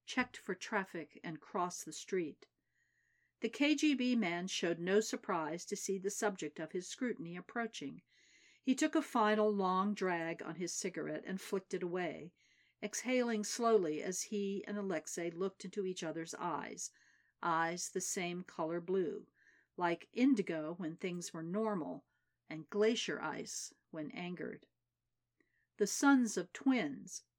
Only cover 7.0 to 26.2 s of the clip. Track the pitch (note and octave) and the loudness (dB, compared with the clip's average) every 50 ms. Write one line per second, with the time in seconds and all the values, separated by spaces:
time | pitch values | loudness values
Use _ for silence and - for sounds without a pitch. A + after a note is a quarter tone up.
7 | B3+ A#3+ - - E3 E3+ F3 F3+ - - - A#3+ A#3 A3+ - - D3 C#3 D#3+ E3+ | -4 -4 -2 -4 -6 -8 -8 -10 -10 -8 -6 -4 -4 -4 -6 -8 -10 -10 -10 -12
8 | - _ _ _ _ _ - - - - _ _ _ B3+ C4 - D#4 D4+ - D#4+ | -18 _ _ _ _ _ -20 -20 -20 -20 _ _ _ 0 2 2 2 2 2 0
9 | D#4 - - A#3 G#3+ G#3 G#3+ G#3+ G#3+ G#3+ G#3 G3 F#3+ F3+ F#3 F#3 G3 G#3 G3+ - | 0 2 2 4 4 6 6 6 6 4 4 4 2 4 4 4 2 2 0 2
10 | F#3+ F#3 F3 E3 E3 E3 E3 - - - E3 E3+ F3+ E3 - - - F#3 - D#3+ | 0 0 0 0 0 -2 -4 -4 -6 -8 -6 -4 -4 -4 -2 -2 -4 -4 -4 -4
11 | D3+ D#3 D#3 - - - F#3+ F#3+ - - G#3 F#3+ - _ G3 F3+ F3+ F3 F3 F#3 | -4 -4 -4 -6 -4 -6 -6 -6 -4 -2 -2 -2 -2 _ -4 -4 -2 -2 -2 -2
12 | F3 D3+ D3+ D#3 - F3 - _ _ _ _ _ _ _ _ _ G3+ G3+ - - | -2 -2 -4 -6 -10 -12 -16 _ _ _ _ _ _ _ _ _ -8 -6 -6 -4
13 | - B3+ B3+ B3 A#3+ A#3 A3+ G#3 G#3 - - - A#3 A3+ A3+ G3+ F3 D3+ D3+ - | 0 2 2 4 4 2 0 0 0 -2 -2 2 4 6 6 6 6 4 0 0
14 | - F#3 F#3 - - - A3 G3+ G3+ G3 G3 F#3+ - - G#3 G#3 G3 F#3+ F3 D#3 | -2 -4 -4 -4 -4 -2 -2 -2 0 -2 -2 -4 -4 -4 -4 -4 -2 -2 -2 -2
15 | - - - F#3 E3+ E3+ E3 E3+ F#3+ F#3+ - - - F3+ - G#3 F#3 F#3+ F3+ - | -4 -4 -6 -4 -4 -4 -2 -2 -2 -4 -4 -6 -10 -6 -4 -2 -2 -2 -4 -4
16 | F3+ D#3 D3+ E3 E3 E3+ - - F3 F3 D3+ - - - - - - - - _ | -4 -4 -4 -4 -6 -6 -8 -6 -4 -2 -2 -4 -4 -8 -8 -8 -10 -10 -10 _
17 | _ _ _ _ _ _ _ _ - F3 E3 E3 E3 E3 F3 F3 - - - F#3 | _ _ _ _ _ _ _ _ 0 0 2 2 2 0 0 -4 -6 -4 -4 -4
18 | - - - G3 F3 F3 F3 F3+ F3+ - - - D#3+ D#3+ E3+ F3 E3+ F3+ F#3+ F#3+ | -2 -2 -2 -2 -2 -2 -4 -6 -8 -8 -6 -4 -2 -2 -2 -2 -2 0 0 2
19 | F3 - - - - - _ _ _ - _ _ _ _ _ - F3 E3+ E3+ - | 2 0 -2 -6 -10 -14 _ _ _ -20 _ _ _ _ _ 0 2 2 2 0
20 | - - - A3+ B3+ C#4+ C4 G3+ F#3 - E3 D#3+ D3+ D#3 E3+ F#3 F3+ D#3 E3+ - | -4 -6 2 4 6 6 6 6 4 0 -2 -2 -2 -4 -4 -4 -6 -6 -6 -4
21 | - F#3 F3 F3 E3+ - - E3 D#3+ E3+ F#3 A3 A3 A3 G#3 E3+ C#3+ - F2 - | -4 -4 -4 -4 -6 -8 -8 -6 -4 -2 0 0 2 2 0 0 -2 -4 -6 -8
22 | - _ _ _ _ _ _ _ _ - D#3 D#3+ D#3 - - G3+ G#3+ A3+ A#3+ - | -12 _ _ _ _ _ _ _ _ -12 -12 -12 -10 -4 2 4 4 4 4 2
23 | - F3+ D3 - - D#3 - - - - - - - - - _ _ _ - D#3 | 0 -2 -4 -4 -4 -4 -4 -6 -8 -8 -8 -8 -8 -10 -14 _ _ _ -10 -8
24 | D3+ - - - F3 F3 F3+ - - - - - - _ _ _ _ _ _ _ | -8 -8 -8 -8 -6 -6 -6 -6 -6 -8 -8 -10 -14 _ _ _ _ _ _ _
25 | _ _ _ _ _ _ _ _ _ _ _ _ _ _ _ - G#3 - - - | _ _ _ _ _ _ _ _ _ _ _ _ _ _ _ 0 0 0 2 6
26 | C#4+ C#4 C#4 B3+ | 8 8 8 8